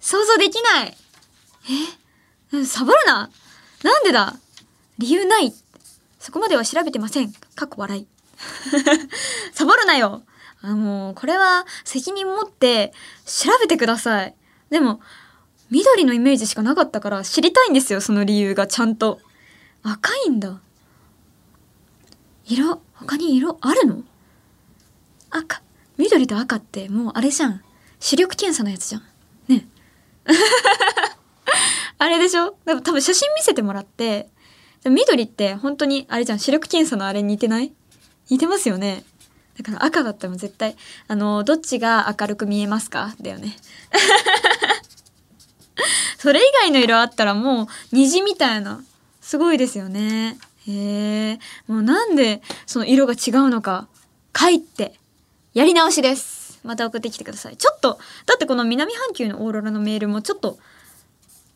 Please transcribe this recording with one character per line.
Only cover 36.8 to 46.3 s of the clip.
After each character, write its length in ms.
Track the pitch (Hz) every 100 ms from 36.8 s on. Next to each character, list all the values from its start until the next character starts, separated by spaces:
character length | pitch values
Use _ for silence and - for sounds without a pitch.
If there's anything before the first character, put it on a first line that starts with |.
| 311
査 60 | 214
の 100 | 196
あ 60 |
れ 80 | 202
に 60 | 208
似 100 | 208
て 100 | 233
な 140 | 226
い？ 100 | 269 - _ _ _ _ -
似 100 | 262
て 80 | 320
ま 120 | 392
す 100 | -
よ 80 | 185
ね。 280 | 202 190 - _ _ _ _ -
だ 80 |
か 80 | -
ら 120 | 214
赤 180 | 311 339
だ 80 | 247
っ 80 | 208
た 100 | 185
ら 80 | 180
絶 180 | 202 -
対、 200 | 220 - - - -
あ 80 | 208
の、 280 | 208 208
ど 100 | 208
っ 60 | 320
ち 180 | - 247
が 360 | 226 226 202 208
明 60 | 208
る 100 | 208
く 100 | 208
見 140 | 208
え 60 | 202
ま 120 | 220
す 120 | -
か？ 240 | - 208 220
だ 100 | 208
よ 80 | 185
ね。 180 | 208 -
<laughs> 60 | - - - 403 392 466 - 381 - - - 427 - - _ _ _ _ _ _ _ - 622 - - -
そ 140 | 285